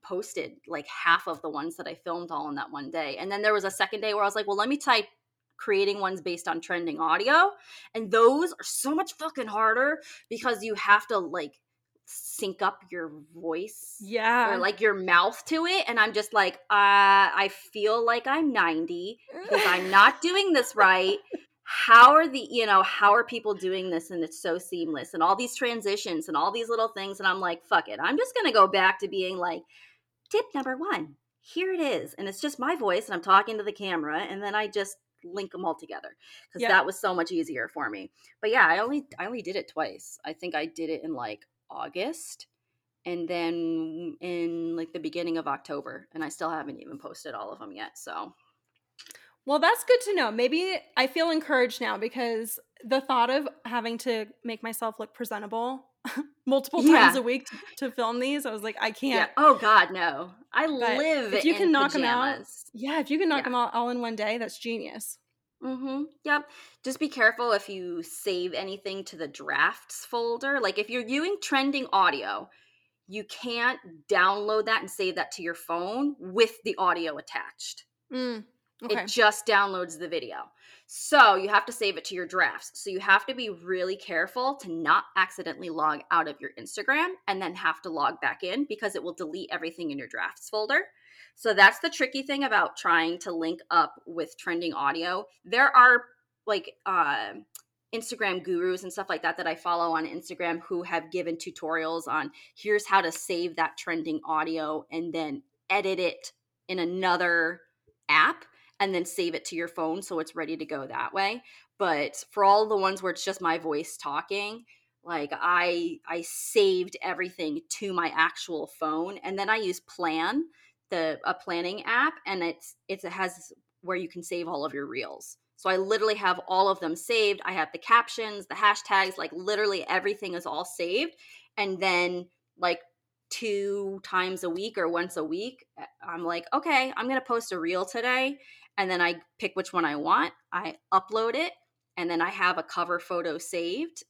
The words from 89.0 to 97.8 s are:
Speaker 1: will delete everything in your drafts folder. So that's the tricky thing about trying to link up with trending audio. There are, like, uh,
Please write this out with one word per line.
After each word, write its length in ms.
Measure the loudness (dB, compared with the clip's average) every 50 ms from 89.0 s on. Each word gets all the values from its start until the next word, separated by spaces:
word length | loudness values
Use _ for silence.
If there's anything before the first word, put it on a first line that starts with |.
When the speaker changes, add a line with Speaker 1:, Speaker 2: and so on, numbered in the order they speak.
| -8
Speaker 1:
will 100 | -8 -8
delete 360 | -8 -8 -8 -8 -10 -10 -8
everything 400 | -8 -8 -8 -8 -8 -8 -8 -8
in 60 | -8
your 100 | -8 -10 -10
drafts 400 | -8 -8 -8 -8 -10 -12 -12 -6
folder. 320 | -4 -4 -2 0 0 0 -2 -4 _ _ _ _ -20 -20 -20 -20 _
So 180 | -4 -2 2 6
that's 260 | 8 8 8 8 6
the 100 | -2 -4
tricky 340 | -2 -2 -4 -2 -4 -6 -6
thing 200 | -6 -4 -2 0
about 340 | 2 2 2 2 0 -2
trying 420 | -4 0 2 2 2 2 0 -2 -6
to 120 | -6 -6
link 300 | -6 -4 -4 -4 -4 -6 -4 0
up 240 | 2 2 2 2 0 -10 -18
with 320 | -10 -8 -8 -8 -8 -10
trending 360 | -10 -6 -6 -4 -4 -4 -4 -4
audio. 520 | -2 -2 -2 -2 -2 -4 -4 -4 -6 -8 -10 _ _ -10
There 300 | -2 2 4 4 6 8
are, 280 | 10 10 10 8 6 2 -4 _ _ _ _ _ _ -4
like, 300 | -2 -2 -2 -4 -8 -14 _ -4
uh, 480 | 0 2 2 2 2 0 -2 -2 -6 -10 -14 -18 _ -20 -20 _ _ _ _